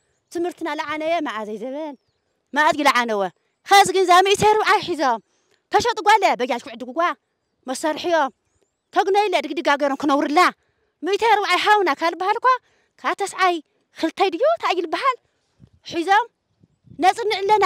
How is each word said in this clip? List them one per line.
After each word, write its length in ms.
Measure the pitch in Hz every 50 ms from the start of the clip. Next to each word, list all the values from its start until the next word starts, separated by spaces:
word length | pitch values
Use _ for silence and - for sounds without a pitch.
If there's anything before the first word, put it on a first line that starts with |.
| _ _ _ _ _ _ -
ትምህርትና 360 | 349 339 349 320 - 330 320 294
ለዓነየ 400 | 302 311 294 302 311 311 320 339 349
መዓዘይ 360 | 311 254 208 214 220 202 214 208
ዘበን 360 | 220 262 262 294 320 302 269 - _ _ _ _ _ _ _ _ _ _ -
ማኣድጊ 260 | 285 302 320 339 285 294
ለዓነወ። 400 | 277 226 247 240 233 214 202 196 180 - _ _ _ _ _ _ -
ኸዚ 200 | 392 403 392 -
ግን 140 | 349 370 381
ዛ 80 | 339 349 359
ሚእቲ 220 | 381 392 403 - 392
ኣርባዓ 300 | 427 427 427 381 349 392 392
ሒዞም 400 | 320 - 349 285 311 262 226 214 - _ _ _ _ _ _ _ _ _ -
ተሸጡ 260 | 415 403 466 466 -
ጓለ 240 | 330 415 427 427 381 330 247
በጃጅ 280 | 202 247 262 262 240 -
ክዕድጉ 280 | 277 226 240 247 233
ጓ 120 | 247 320 339 339 277 - _ _ _ _ _ _ _ _ _
መሳርሒ 380 | 254 262 - - 311 311 - -
እዮም። 260 | 359 339 320 285 262 - _ _ _ _ _ _ _ _ _ _ _ -
ተግነይለ 400 | 339 359 381 381 403 427 415 359 302
ድግድግ 280 | 277 285 302 339 262 311
ሃገሮም 300 | 285 269 294 277 269 -
ክነብሩላ። 420 | - 302 277 285 320 277 294 359 349 285 - _ _ _ _ _ _ _ _ _ -
ሚእቲ 200 | 339 403 392 453
ኣርባዓ 280 | 453 415 415 392 330 359 339
ሃውና 300 | 320 392 427 415 381 330 277
ካልባሃል 420 | - 330 339 349 330 359 392 427
እኳ 120 | 466 - 508 508 480 _ _ _ _ _ _ _ _ -
ካብ 100 | 262 359
ተስዓይ 380 | - 403 381 - - 381 370 349 330 - _ _ _ _ _ _
ክልተይ 320 | - - 330 - - 359 381
ድዩ 140 | 302 330 466
እንታይ 260 | 622 679 659 - - 381
እዩ 80 | 339 349
ልበሃል? 340 | 320 330 330 466 539 494 - _ _ _ _ _ _ _ _ - - _ _ _
ሒዞም 380 | - - 339 320 359 392 427 480 466 _ _ _ _ _ _ _ _ _ _ _ - - -
ነፅንዕ 340 | 294 381 - - 466 415 440
ኣለና 280 | 370 392 392 427 427 392